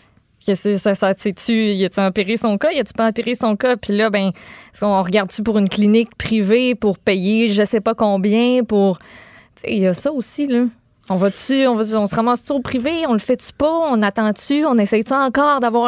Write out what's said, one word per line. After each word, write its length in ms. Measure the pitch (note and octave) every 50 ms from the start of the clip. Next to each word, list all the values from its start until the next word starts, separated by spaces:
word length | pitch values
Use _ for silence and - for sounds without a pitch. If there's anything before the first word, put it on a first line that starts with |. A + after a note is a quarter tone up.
| _ _ _ _ _ _ _ _ -
Que 80 | - G3
c'est, 240 | F3+ - G#3 G3+ F#3+
ça, 160 | - G#3+ G3
ça, 180 | - G#3+ F#3+ G3
sais-tu, 560 | - - G3+ F#3 - - - A#3 A3 A3 G#3
y 120 | G3+ F#3 F#3+
a-tu 140 | F3+ - G3+
empiré 380 | G3 F#3+ F3+ A3 F#3+ F#3 A3+
son 200 | A3 - A3+ G3+
cas, 140 | G3 - D#4
y 80 | F4+ C#4+
a-tu 140 | G#3+ -
pas 160 | - - A3+ A3+
empiré 260 | G#3 A#3 A3 A#3 B3
son 220 | - C4+ A3 G#3
cas ? 200 | G3 - B3+ B3
Puis 200 | - - - G3+
là, 140 | G#3 A3 A3
ben, 200 | G3+ G3+ G3 F#3+ E3+ - - - - - - - - -
on 220 | G3+ G#3 G3 F#3+
regarde-tu 400 | F#3 F3 F#3 G#3+ G3 F3+ - -
pour 160 | G#3 A#3 G#3 G#3+
une 100 | G3 F#3+
clinique 460 | - G#3 G#3 G#3 G#3+ A3+ A#3 - -
privée 600 | - - - A3 A3 G3+ F#3+ A3 A#3+ B3+ B3 B3
pour 240 | - - G#3 F3+ -
payer 500 | - A#3 F#3+ F#3+ F3+ G3 G#3+ A3 A#3 A3
je 140 | G3+ G3+ G#3
sais 160 | G3+ - A3
pas 160 | G3+ A3+ A3+
combien 680 | - A3+ G#3 G3+ G3 F#3 G#3 G3+ A3+ A#3+ B3 B3+ B3+
pour, 380 | A#3 - G#3+ G3+ G3 G3 F3+ - - - - - - - - - - _ _
tu 140 | - - -
sais, 60 | A3+ G#3
y 80 | F#3+
a 80 | F#3 F3+
ça 180 | F3 - C#4
aussi, 340 | D#4 C4+ G#3+ - - - D4
là. 200 | C#4 B3 A#3+ B3 A#3+ - _ _ _ _ _ - -
On 80 | F#3+
va-tu, 500 | F3+ F#3+ G3+ F#3+ - - - C4+ C4+ C4+
on 80 | B3+ A#3+
va-tu, 180 | G#3+ A3 G#3+ A3
on 100 | A3 G#3
se 80 | G3 -
ramasse-tu 380 | A#3 A3 A#3+ B3 A#3 - -
au 80 | D4 C#4
privé ? 300 | B3 - - B3+ A#3 D4 E4+ E4 D#4+ C#4+
On 60 | A#3
le 40 | G#3
fait-tu 340 | - - B3+ A#3+ - - -
pas ? 320 | - C#4+ D#4 E4 E4 E4 D4+
On 120 | B3+ A3
attend-tu ? 640 | G#3 G3+ - A3+ A3 G#3+ G3+ - - - C#4 D4 D4+
On 100 | D#4 B3+
essaye-tu 380 | A#3 G3+ G3 A3+ G#3+ A3 - C4
encore 460 | C4+ C4+ C4 G#3+ C#4 C#4+ D4 C#4+ C4+
d'avoir 260 | B3 A#3 A3 A#3+ A#3+